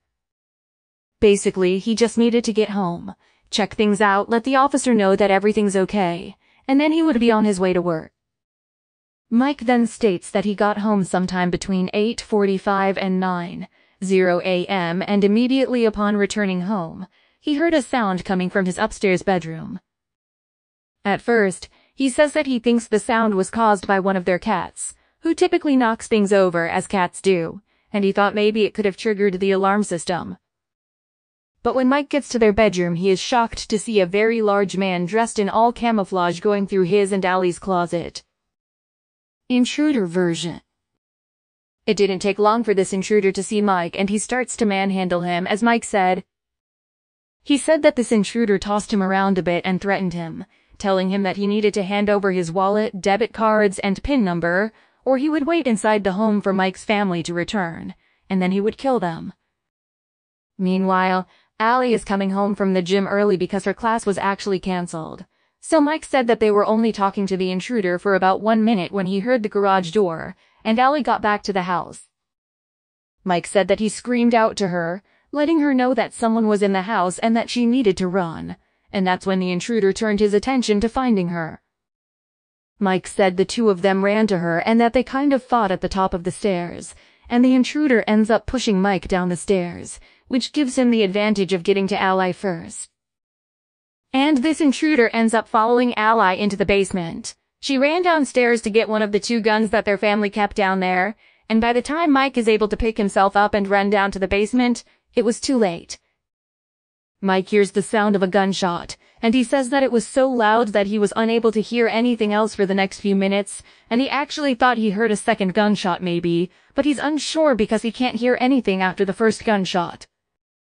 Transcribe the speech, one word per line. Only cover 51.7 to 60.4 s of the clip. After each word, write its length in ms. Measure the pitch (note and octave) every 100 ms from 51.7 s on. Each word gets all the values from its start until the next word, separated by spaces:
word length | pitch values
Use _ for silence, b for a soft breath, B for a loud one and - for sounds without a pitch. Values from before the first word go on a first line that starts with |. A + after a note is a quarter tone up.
| G3+
to 80 |
hand 260 | F#3 G3+ G#3
over 220 | G3+ G3
his 200 | F#3 E3+
wallet, 500 | F3 F#3+ G#3 G#3+ F#3+
debit 320 | G3 G3+ A3
cards, 440 | - A3 G#3+ G#3 F#3+
and 220 | G3+ F#3+
pin 220 | - C#4
number, 480 | F#3+ E3+ E3+ F3+ A3 b b b -
or 120 | C4
he 120 | D4+
would 160 | D4+ C#4
wait 220 | E4+ C4
inside 360 | A3 G#3+ G#3+
the 100 | G3
home 280 | F#3 A3 G#3
for 120 | G3
Mike's 320 | G3 F#3+ F#3+ -
family 360 | G#3 G3 F3
to 120 | E3
return, 600 | E3+ E3+ G#3+ E3+ E3+ F#3 - _ _ -
and 120 | F#3+
then 100 | F#3
he 100 | G3
would 160 | G#3 -
kill 220 | C4+ A#3+
them. 340 | F3 E3 F3+ - _ _ _ _ _ _ _ _ _ _